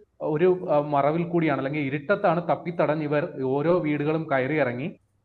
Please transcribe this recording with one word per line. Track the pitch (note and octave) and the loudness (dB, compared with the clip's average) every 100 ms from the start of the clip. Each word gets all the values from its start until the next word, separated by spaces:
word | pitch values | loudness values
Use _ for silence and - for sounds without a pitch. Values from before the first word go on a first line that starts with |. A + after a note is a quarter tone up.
| - - | -20 -8
ഒരു, | D3+ D3+ F#3 F3+ F3+ | -2 2 4 2 2
ആ, | D3 | 0
മറവിൽ | D3 C#3+ C#3 E3 | 2 2 2 0
കൂടിയാണ്, | E3+ E3+ D#3+ C3+ | 0 0 2 0
അല്ലെങ്കിൽ | C3+ D3+ | -2 -2
ഇരുട്ടത്താണ് | C3+ D3 C#3+ G3 G3+ E3 E3+ | -4 -4 -2 0 2 2 0
തപ്പിത്തടഞ്ഞ് | C#3 F3 E3+ D3 D#3 | -2 -2 0 0 0
ഇവർ | D3 D3 F3 D3 | 0 -2 -2 -4
ഓരോ | C3 C#3 D#3 F3+ | -2 0 2 2
വീടുകളും | D3+ D3 D3 D#3+ D#3 | 0 -2 0 -2 0
കയറി | C3+ C3 | 0 0
ഇറങ്ങി | D#3 B2+ A#2+ D#3+ - _ _ | 0 0 -2 -8 -10 _ _